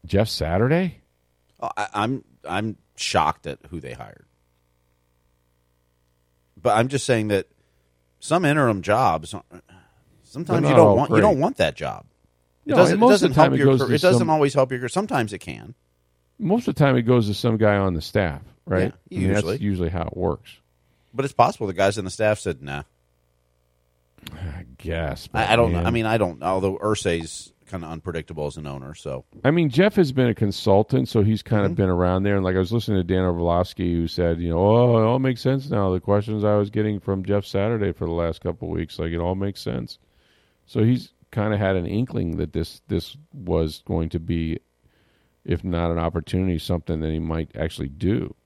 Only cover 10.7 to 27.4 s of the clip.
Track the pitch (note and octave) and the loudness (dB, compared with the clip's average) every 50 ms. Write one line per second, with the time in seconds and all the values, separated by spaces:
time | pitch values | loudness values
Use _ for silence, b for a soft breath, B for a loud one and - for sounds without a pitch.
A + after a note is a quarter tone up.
10.7 | C3+ - - G#2 G2 - C#3+ - - G#2+ - - F#3+ C3 D3+ G#3+ C#4 - - D#2 | 6 8 8 8 6 4 2 2 4 4 4 4 4 2 0 -2 0 0 0 0
11.7 | - - D2+ C2 G1+ - - _ _ _ _ _ _ _ _ _ _ _ _ D4 | 0 -4 -8 -8 -8 -10 -16 _ _ _ _ _ _ _ _ _ _ _ _ 2
12.7 | D4 G3+ F3+ E3 F3 G3+ A3+ - G#3 G3 - F3 B2+ C#3 D#3 - - - C#3 C3+ | 6 6 6 6 6 6 6 6 6 6 4 2 6 6 6 6 6 4 6 6
13.7 | C3+ B2+ - - B2+ D3 D#3+ F3+ F#3 A#2+ - D#3+ D#3 D#3 C#3+ C#3 - C#3 C3 B2+ | 6 4 4 2 0 4 4 4 4 4 4 2 2 2 2 2 4 2 0 2
14.7 | C3 B2+ B2+ B2 - F#3 G#3+ G#3 - C#3 A2+ G#2 G#2 F2 - - C2 G#1+ - F2+ | 0 -6 -6 -4 -4 -4 -4 -2 -2 -2 -2 -2 -6 -10 -10 -12 -12 -12 -14 -18
15.7 | B2+ _ _ _ _ _ _ _ _ _ _ _ _ _ G#3 D#3+ G3 A#3+ A#3+ - | -20 _ _ _ _ _ _ _ _ _ _ _ _ _ -2 0 0 0 0 -2
16.7 | C#3 - D3 C#3 C3 B2 A#2 A2+ B2+ B2 A2 G2+ G2+ - - A#2+ A2+ G#2+ A2 G#2 | 0 2 4 4 4 4 4 4 4 4 4 2 -2 -2 0 0 0 2 4 4
17.7 | G2+ G2+ G2 F#2+ F2+ D#2 - - - G#2+ G2 D#2+ D#2 - - - - _ _ - | 4 4 2 0 -2 -2 -6 -2 -2 0 0 0 -4 -8 -14 -20 -20 _ _ -4
18.7 | F#2 F#2 F#2 - - - _ - F#3 - F#2+ F#2+ F#2+ G#2 G#2 F#2+ G2+ - - G#2 | -2 0 0 -2 -4 -10 _ -12 -6 -2 0 0 0 0 0 -2 -4 -2 -2 -2
19.7 | G2 F2+ F2 E2+ F2+ F2 E2 - - - F2+ F2 D2 - _ - - _ _ _ | -2 -2 -2 -4 -4 -4 -6 -6 -6 -4 -4 -4 -4 -4 _ -20 -20 _ _ _
20.7 | _ _ _ _ _ _ _ _ - A#2 C3+ C#3 - - A#2+ B2+ - - A#2 G2 | _ _ _ _ _ _ _ _ -8 -6 -6 -6 2 2 2 2 2 -4 -6 -6
21.7 | F2+ F2 G2 G2 G2+ G#2+ F#2+ F#2 - - A2 G#2+ G#2+ - - F#2+ E2 B1+ C#2 C#2 | -2 0 0 0 0 -2 -6 -8 -4 -2 0 0 0 0 -2 -8 -8 -8 -10 -12
22.7 | C#2 D2 - _ _ _ _ _ _ _ _ _ _ _ _ _ _ _ _ _ | -10 -12 -12 _ _ _ _ _ _ _ _ _ _ _ _ _ _ _ _ _
23.7 | _ _ _ _ _ _ _ _ _ _ - - - D#2 F2+ E2 C#2+ E2+ - - | _ _ _ _ _ _ _ _ _ _ -20 -20 -16 -12 -12 -12 -12 -14 -16 -18
24.7 | - _ - E2 E2 E2 D#2+ D2 C2+ - - - - - - F#2 A2 A#2 A#2 F2 | -20 _ -10 -8 -6 -4 -4 -6 -8 -10 -14 -8 -4 -4 2 2 4 4 4 4
25.7 | E2+ E2+ E2+ G#2+ A#2 A#2 A2 A2 A2 A2+ G#2 F2+ E2 B1 D2 F2 F#2+ F#2+ F#2 G2 | 2 0 0 0 0 0 0 0 2 2 0 0 -2 -4 -2 -2 0 0 0 0
26.7 | F#2+ - - G#2+ A2 - - G2 E2+ E2 D#2+ D#2 - - | -2 0 -2 -2 -2 0 0 -2 -2 -2 -4 -8 -12 -16